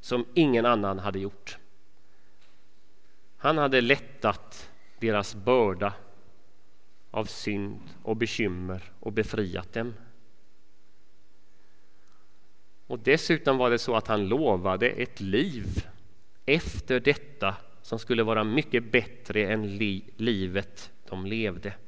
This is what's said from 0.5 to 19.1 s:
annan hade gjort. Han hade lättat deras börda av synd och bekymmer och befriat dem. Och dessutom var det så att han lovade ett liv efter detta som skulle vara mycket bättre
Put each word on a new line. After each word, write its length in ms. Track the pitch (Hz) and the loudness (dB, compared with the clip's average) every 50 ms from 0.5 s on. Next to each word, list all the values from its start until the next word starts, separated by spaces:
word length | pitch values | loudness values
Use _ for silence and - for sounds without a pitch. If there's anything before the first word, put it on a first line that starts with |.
| 127 117 113 | 6 6 8
annan 320 | 120 120 110 101 98 98 95 | 6 6 6 4 2 0 0
hade 200 | 95 104 95 95 | -2 -2 -2 0
gjort. 400 | 98 101 - - - - - - - - - - - - - - - - - - - - - - - - - - - - - - - - - - - - - - - - - | -2 -4 -4 -6 -10 -10 -10 -10 -10 -12 -12 -12 -12 -12 -10 -10 -10 -10 -10 -10 -10 -10 -10 -10 -10 -12 -12 -12 -12 -12 -12 -10 -10 -10 -10 -10 -10 -10 -10 -10 -10 -10 -10
Han 220 | - - 139 160 156 | 0 2 4 4 6
hade 220 | 143 139 135 127 | 4 6 6 6
lättat 880 | 120 117 139 - - - - - - 110 98 - - - - - - - - - - - - - | 6 6 4 4 2 -8 -8 2 2 2 2 2 -2 -10 -10 -10 -10 -10 -10 -10 -10 -10 -6 0
deras 360 | - 113 107 104 101 - - | 2 4 4 4 2 0 -4
börda 580 | 104 98 120 127 127 113 101 92 87 101 101 - - - - - - - - - - - - - - - - - - - - - - - - | -2 2 4 6 6 6 4 2 2 0 -2 -2 -4 -10 -10 -10 -10 -10 -12 -12 -12 -12 -12 -10 -10 -10 -10 -12 -12 -12 -12 -12 -12 -10 -6
av 140 | - - 110 | -4 -2 -2
synd 560 | 104 - - - 104 104 101 101 101 104 98 - - - - | -2 -4 -4 -2 -2 0 0 -2 -2 -4 -6 -8 -10 -10 -8
och 140 | - - 110 | -2 -2 0
bekymmer 680 | 110 117 110 - - 117 101 90 90 90 92 92 92 92 - - - | 2 2 0 2 0 0 0 0 -2 -4 -4 -4 -6 -6 -10 -12 -8
och 120 | - 110 | -6 -2
befriat 600 | 104 110 107 - - 110 104 92 87 92 - - | 0 0 0 0 0 0 0 0 -2 -6 -6 -4
dem. 220 | - 113 113 120 110 104 - - - - - - - - - - - - - - - - - - - - - - - - - - - - - - - - - - - - - - - - - - - - - - - - - - - - - - - - - | -4 -2 -2 -2 -4 -8 -10 -12 -10 -10 -10 -10 -10 -10 -10 -12 -12 -12 -12 -12 -12 -12 -12 -12 -12 -12 -12 -12 -12 -12 -12 -12 -10 -10 -10 -10 -10 -10 -10 -10 -10 -10 -10 -10 -10 -10 -10 -10 -10 -10 -10 -10 -10 -10 -10 -10 -10 -10 -10 -12 -12 -12 -8
Och 120 | - - 117 | -6 -6 0
dessutom 600 | 110 131 139 165 - - 170 151 - 143 135 131 | 6 6 6 6 6 4 2 4 6 4 6 6
var 120 | 127 123 | 6 6
det 80 | 120 113 | 6 4
så 180 | - - 117 | 4 4 2
att 120 | 113 - - | 2 4 4
han 200 | 110 107 101 95 | 2 4 4 4
lovade 600 | 113 143 156 131 101 90 90 95 95 95 110 127 | 4 4 6 4 4 4 4 2 2 4 4 2
ett 320 | - - 123 - - - | 4 2 -4 -4 -4 -4
liv 680 | 104 95 95 117 165 202 151 120 95 90 - - - - - - - - - - - - - - - | -2 2 4 4 4 2 0 -4 -4 -2 -2 -2 -4 -4 -10 -10 -12 -12 -12 -12 -12 -12 -12 -8 2
efter 540 | - 139 170 - - - - - - 131 127 | 2 4 4 4 0 -4 -4 0 2 2 4
detta 560 | 117 143 143 - - - - - 104 98 101 - - - - - | 4 4 2 2 -2 -10 -6 -2 -2 -2 -2 -2 -8 -10 -10 -10
som 160 | - - - 113 | -6 -6 -6 -6
skulle 240 | - - 123 113 | 0 2 4 4
vara 220 | 113 110 113 110 107 | 4 4 4 2 2
mycket 480 | 107 107 151 147 - - 120 120 110 | 4 2 2 2 4 0 0 0 4
bättre 600 | 107 127 113 - | 2 2 2 2